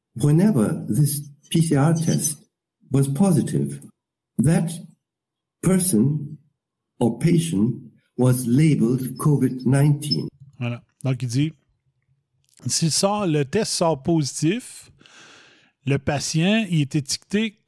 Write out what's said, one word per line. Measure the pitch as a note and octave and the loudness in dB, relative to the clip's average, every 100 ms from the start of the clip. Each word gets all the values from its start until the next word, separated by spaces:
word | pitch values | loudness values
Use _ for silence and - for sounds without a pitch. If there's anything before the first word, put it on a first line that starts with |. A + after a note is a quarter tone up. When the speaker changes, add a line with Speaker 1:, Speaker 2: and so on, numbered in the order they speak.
| _ - | _ -2
Speaker 1:
whenever | D3 D#3 G#3 C3+ G2+ D#2 - | 2 4 4 2 0 -2 -4
this | A2+ D3 - - - _ | 0 0 0 -6 -20 _
P | E3 | 0
C | D#3+ D3 | 2 2
R | D3 | 2
test | E3 - - - - _ _ _ _ _ | 2 0 -2 -2 -6 _ _ _ _ _
was | C#3 C#3 | 0 0
positive, | C#3 G3 D3+ - - - - - _ _ _ _ - | 2 2 2 0 -2 -4 -6 -16 _ _ _ _ 0
that | B2+ F3+ E3 - - _ _ _ _ _ _ _ | 2 2 0 -6 -14 _ _ _ _ _ _ _
person | E3+ F#3 F3+ G#2+ C3+ D3+ - - _ _ _ _ _ _ | 0 2 2 2 2 0 -6 -14 _ _ _ _ _ _
or | A#2 - | -2 0
patient | E3 E3 - F#2+ A2+ - - _ _ - | 2 2 2 0 0 -2 -10 _ _ 0
was | B2+ B2+ A#2 | 2 2 2
labeled | B2+ D#3 B2 A2+ C3+ - - | 2 4 4 2 0 -4 -2
covid | D#3 C#3 B2+ - | 0 2 0 -2
nineteen. | - C#3 D3 C#3+ D3 D3+ - - - _ | 0 2 4 2 0 -4 -4 -12 -20 _
Speaker 2:
Voilà. | A#2+ A#2+ - _ | -8 -8 -14 _
Donc, | C3 B2+ | -6 -4
il | B2 | -4
dit, | A#2+ D#3 - _ _ _ _ _ _ _ _ _ _ B2 | -2 -2 -6 _ _ _ _ _ _ _ _ _ _ -6
s'il | - E3 | -2 -2
sort, | - G3+ G#3 G3 | 0 0 0 0
le | D3+ | -2
test | C#3 G3+ G#3+ | 0 -2 -2
sort | - E3+ D3+ | -2 0 0
positif, | C3+ E3 C#3 - D3+ A3 - - - _ _ - - - _ _ _ _ C3 | 0 0 -2 -2 -2 -2 -8 -20 -20 _ _ -20 -20 -20 _ _ _ _ -4
le | C#3 | -2
patient, | - D3 - D#3+ F3 A3 G#3+ | -2 -4 -4 -2 0 0 0
il | E3 | -2
est | C#3 D#3 | 0 -2
étiqueté | C3+ - - G3+ A3 - | -4 -8 -4 -4 -4 -6